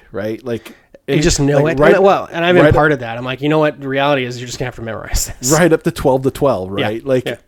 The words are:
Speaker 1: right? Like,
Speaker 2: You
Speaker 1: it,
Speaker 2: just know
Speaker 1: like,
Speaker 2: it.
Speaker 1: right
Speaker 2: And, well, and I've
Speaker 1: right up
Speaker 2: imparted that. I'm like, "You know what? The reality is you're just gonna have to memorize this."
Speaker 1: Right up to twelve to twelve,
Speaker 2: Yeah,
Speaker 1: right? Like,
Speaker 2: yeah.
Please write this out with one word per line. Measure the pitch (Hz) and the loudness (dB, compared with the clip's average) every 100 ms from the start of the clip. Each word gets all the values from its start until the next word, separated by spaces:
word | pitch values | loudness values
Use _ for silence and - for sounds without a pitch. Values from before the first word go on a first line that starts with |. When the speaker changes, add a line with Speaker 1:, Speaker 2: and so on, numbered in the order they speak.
| _ | _
Speaker 1:
right? | 98 107 110 | -8 -8 -8
Like, | 127 113 - - _ - - | -8 -10 -10 -20 _ -14 -4
Speaker 2:
You | 147 | 0
Speaker 1:
it, | |
Speaker 2:
just | 156 - | 0 0
know | 139 143 | 0 2
Speaker 1:
like, | 156 139 | 0 4
Speaker 2:
it. | |
Speaker 1:
right | 156 190 | 4 6
Speaker 2:
And, | |
well, | 196 165 - | 4 2 -2
and | 170 170 | -2 2
I've | 175 | 4
Speaker 1:
right | 151 | 6
up | |
Speaker 2:
imparted | 156 156 135 | 4 2 0
that. | 117 117 | -4 -8
I'm | 127 | -8
like, | 127 | -4
"You | 147 | 0
know | 156 | 2
what? | 151 139 | 0 -2
The | 139 | -4
reality | 135 143 139 123 | -2 0 0 -2
is | 120 | -8
you're | 123 | -10
just | - | -8
gonna | 127 | -8
have | - | -8
to | |
memorize | 117 104 - - - - | -10 -10 -6 -4 -4 -6
this." | 127 | 0
Speaker 1:
Right | 156 175 | 2 4
up | 160 | 2
to | 165 | -2
twelve | - 143 131 | -2 0 0
to | 131 | 0
twelve, | - 139 101 92 101 | 0 0 0 -4 -4
Speaker 2:
Yeah, | 117 | -4
Speaker 1:
right? | 113 135 | -4 -2
Like, | 131 127 | -2 -2
Speaker 2:
yeah. | 120 | -10